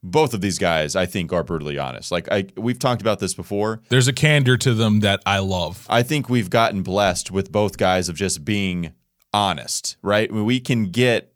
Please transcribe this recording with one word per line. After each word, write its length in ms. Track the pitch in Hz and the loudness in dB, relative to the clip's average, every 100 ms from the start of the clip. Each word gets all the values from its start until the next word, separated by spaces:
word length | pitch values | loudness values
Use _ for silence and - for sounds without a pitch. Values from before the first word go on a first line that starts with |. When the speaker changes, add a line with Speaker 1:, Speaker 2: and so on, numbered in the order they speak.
Speaker 1:
both 320 | 92 92 151 117 | 0 2 2 2
of 60 | |
these 180 | 98 90 | -2 0
guys, 360 | 92 82 78 95 | 2 2 0 0
I 120 | 90 | -2
think, 260 | 104 82 | -2 -2
are 100 | 90 | -2
brutally 360 | 82 82 73 71 | -2 -6 -6 -6
honest. 320 | 69 62 - | -6 -8 -6
Like, 200 | 87 82 | -6 0
I, 140 | 101 95 - | -2 -2 -6
we've 200 | 113 123 | -4 0
talked 220 | 131 117 | 0 0
about 180 | 101 101 | -2 -2
this 140 | 95 | -2
before. 480 | - 87 101 107 110 _ | -6 -6 -2 -2 -4 _
Speaker 2:
There's 180 | 127 127 | 2 4
a 60 | |
candor 440 | 123 151 147 127 123 | 2 2 4 4 2
to 180 | 135 113 | 2 2
them 240 | 113 107 | 4 4
that 220 | 104 98 - | 4 2 0
I 140 | 98 | 0
love. 480 | 98 95 82 90 - | 0 -2 -4 -8 0
Speaker 1:
I 140 | 117 | 0
think 260 | 127 151 123 | 2 -2 0
we've 200 | 123 95 | 0 2
gotten 340 | 117 113 101 | 2 2 0
blessed 480 | 92 95 101 90 - | -2 2 2 0 -4
with 200 | 95 95 | -4 -2
both 260 | 104 104 - | 0 0 0
guys 300 | 95 92 85 | 2 2 0
of 80 | 80 | -4
just 300 | 98 - 73 | -4 -4 -4
being 480 | 104 95 90 82 - _ _ _ | -2 -2 -4 -6 -12 _ _ _
honest, 640 | 104 101 80 60 - - - | 0 0 -2 -6 -8 -8 -8
right? 260 | 95 104 110 | 0 2 2
I 40 | |
mean, 120 | 110 107 | -2 0
we 140 | 127 | -2
can 260 | 123 123 104 | 0 -2 0
get 420 | 87 123 117 - | 0 2 2 -2